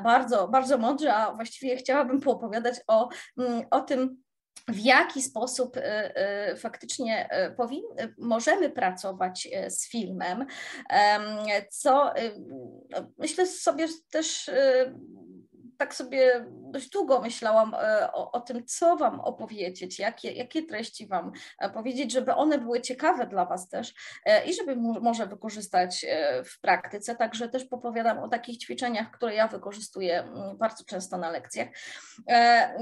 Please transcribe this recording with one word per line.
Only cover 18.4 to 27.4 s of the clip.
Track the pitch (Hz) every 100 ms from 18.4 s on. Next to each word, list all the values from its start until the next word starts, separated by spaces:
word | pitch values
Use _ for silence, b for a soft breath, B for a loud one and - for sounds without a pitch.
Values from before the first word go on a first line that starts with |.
tym, | - 240 247
co | - 339 330
Wam | 262 -
opowiedzieć, | - 208 220 214 180 185 180 -
jakie, | 202 - 233
jakie | - 240 320
treści | 320 214 226 - 208
Wam, | 185 - B B -
e, | 202
powiedzieć, | 220 226 254 269
żeby | 254 240
one | - 302 285
były | 233 240
ciekawe | 240 254 311 302 233
dla | 196
Was | 180 190 -
też, | 175 233 B B B
e, | - 214
i | -
żeby | 359 330 247
mu-, | 233 220
może | 233 226 196
wykorzystać, | - 220 208 196 185 185 - -
e, | 156 147 127
w | 175 -
praktyce. | 208 185 - 208 226 233
Także | 226 220